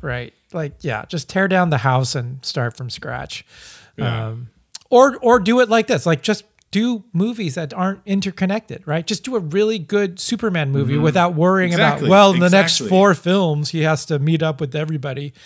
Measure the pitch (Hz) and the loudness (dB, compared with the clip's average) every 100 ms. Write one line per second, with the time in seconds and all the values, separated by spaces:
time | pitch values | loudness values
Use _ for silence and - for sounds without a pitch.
0 | 151 123 120 _ _ 175 147 - - 107 | -10 -10 -10 _ _ -10 -10 -8 -8 -8
1 | - 170 - 190 190 185 180 143 135 131 | -6 -10 -6 -2 0 2 2 2 2 2
2 | 127 139 120 131 - - 120 - 123 - | 0 -4 -8 -10 -8 -6 -6 -6 -12 -10
3 | - 120 135 - - - - - - - | -10 -10 -10 -14 -18 -20 -20 -20 -20 -6
4 | 127 113 113 113 120 _ _ - _ 247 | -4 -4 -6 -10 -14 _ _ -20 _ 6
5 | 269 254 240 240 190 247 240 226 220 208 | 6 4 2 4 4 2 4 2 2 0
6 | 170 156 - 202 - _ _ 202 233 233 | 0 0 0 -4 -6 _ _ -2 -2 -4
7 | - 165 214 233 180 135 151 185 185 196 | -6 -2 -2 -2 -6 -6 -8 -4 -4 -4
8 | - 196 196 - 185 208 - 113 - 156 | -4 -2 -2 -4 -2 -2 -6 -14 -6 -4
9 | 165 214 - 247 156 180 214 220 151 208 | -4 -6 -4 -6 -2 0 0 -2 -2 -2
10 | 202 180 - 233 226 175 143 139 117 143 | -2 -6 -6 -4 -2 -2 0 0 0 2
11 | 156 185 175 160 175 190 180 170 220 - | 2 2 2 2 2 2 2 2 2 2
12 | 147 196 196 175 180 190 170 - 220 190 | 4 6 6 6 4 4 4 0 2 4
13 | 202 175 175 196 175 147 147 160 156 156 | 4 2 0 0 0 -2 -4 -2 0 -2
14 | - 151 147 165 160 143 147 147 156 156 | -2 -2 0 0 0 -4 -6 -6 -6 -6
15 | 139 131 143 - | -6 -10 -12 -16